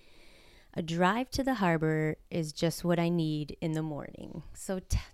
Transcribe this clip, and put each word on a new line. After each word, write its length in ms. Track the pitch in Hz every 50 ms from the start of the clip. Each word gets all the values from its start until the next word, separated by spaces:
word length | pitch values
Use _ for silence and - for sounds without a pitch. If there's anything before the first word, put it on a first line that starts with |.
| - - - - - - - - - - - - - - -
"A 80 | -
drive 480 | 180 160 165 170 180 180 202 233 262 -
to 120 | - - 262
the 120 | 269 262
harbor 600 | 214 202 175 165 160 160 156 156 156 156 156 156 - - -
is 220 | - 170 160 151 -
just 300 | - - 165 160 - -
what 160 | 175 175 170
I 100 | 170 170
need 480 | 175 170 160 156 151 151 151 139 - -
in 100 | - 160 156
the 80 | 156
morning." 600 | 156 156 151 139 - - - - - - - 170 - - -
So 260 | - - - 190 185
t-, 200 | 185 - - - - -